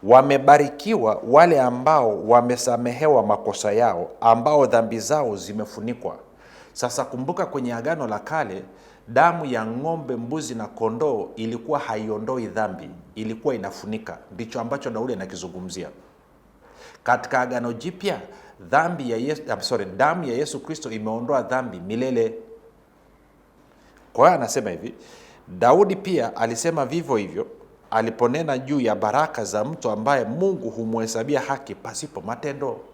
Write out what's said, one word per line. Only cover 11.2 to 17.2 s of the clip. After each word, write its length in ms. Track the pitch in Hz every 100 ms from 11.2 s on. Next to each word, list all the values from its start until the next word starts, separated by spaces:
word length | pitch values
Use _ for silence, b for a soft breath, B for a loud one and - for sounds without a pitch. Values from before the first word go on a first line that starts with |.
| - -
ilikuwa 420 | 113 113 - 143
haiondoi 680 | 131 107 110 107 110 131 110
dhambi, 440 | 98 107 92 - - -
ilikuwa 400 | - 110 113 151
inafunika. 640 | 120 98 - 101 110 - 82 -
Ndicho 280 | 92 117 127
ambacho 300 | 117 139 135
Daudi 220 | 110 127
anakizungumzia. 760 | 107 95 95 90 90 90 90 78 - - _ _ _ _ _ B B B B
Katika 360 | - 123